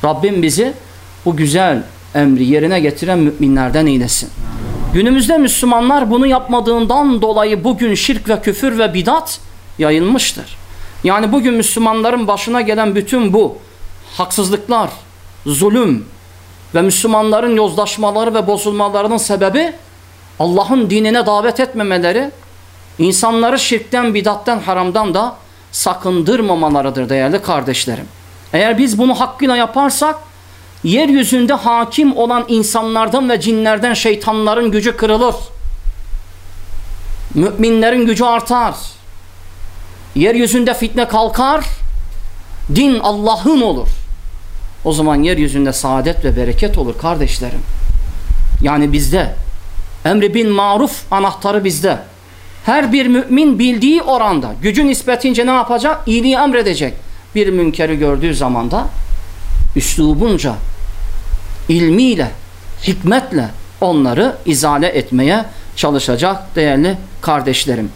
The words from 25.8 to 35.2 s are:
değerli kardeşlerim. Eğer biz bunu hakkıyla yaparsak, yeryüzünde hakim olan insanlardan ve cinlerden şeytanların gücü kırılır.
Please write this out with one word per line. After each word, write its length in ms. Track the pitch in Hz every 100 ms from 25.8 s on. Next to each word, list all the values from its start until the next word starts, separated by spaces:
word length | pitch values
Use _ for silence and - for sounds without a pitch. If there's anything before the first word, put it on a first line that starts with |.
| - 170 185 180 160 240 214 175 156 147 135 131 123
değerli 340 | 135 131 190
kardeşlerim. 640 | 196 156 131 127 - 113 - - - - -
Eğer 260 | 160 214 220
biz 200 | 269 208
bunu 220 | 254 254
hakkıyla 360 | 247 - 269 247
yaparsak, 600 | 226 262 277 - 302 311 - - - - - -
yeryüzünde 720 | 165 214 302 277 226 254 240
hakim 600 | 285 226 233 233 - 208 262
olan 280 | 233 240 233
insanlardan 840 | 226 214 233 220 226 220 240 254
ve 100 | 226
cinlerden 540 | 175 220 220 214 240
şeytanların 760 | 220 226 208 214 220 214 226 233
gücü 260 | 208 208 233
kırılır. 380 | 220 214